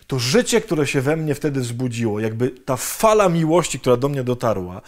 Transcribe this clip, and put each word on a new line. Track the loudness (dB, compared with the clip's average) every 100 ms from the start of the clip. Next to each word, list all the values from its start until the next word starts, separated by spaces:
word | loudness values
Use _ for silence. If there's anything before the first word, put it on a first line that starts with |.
| -6
to | -4
życie, | 2 2 2 0
które | 0 -2 0
się | 0
we | 0 0
mnie | -2 -2
wtedy | -2 -2
wzbudziło, | -4 -4 -4 -2 -2 0
jakby | -2 -2 -2
ta | -4 -4 -4
fala | -4 0 4 4 4
miłości, | 2 2 2 0 -2
która | 2 2
do | 2
mnie | -2
dotarła, | -2 -2 0 -2 -6 -12